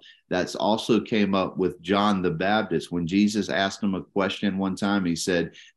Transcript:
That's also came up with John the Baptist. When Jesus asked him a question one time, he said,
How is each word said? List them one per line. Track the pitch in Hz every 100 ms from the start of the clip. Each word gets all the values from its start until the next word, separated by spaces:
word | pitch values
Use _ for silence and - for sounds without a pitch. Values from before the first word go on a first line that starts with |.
| - - -
That's | 90 82 -
also | 98 110 - 110
came | 110 110 98 98
up | 90 -
with | 90 -
John | 85 101 104 98
the | 90
Baptist. | 80 95 107 98 82 -
When | 87 82
Jesus | 98 104 107 87
asked | 78 98 -
him | 104
a | 90
question | - 101 95 - 104 95
one | 95 92
time, | 101 101 90
he | 82
said, | - 87 80 - -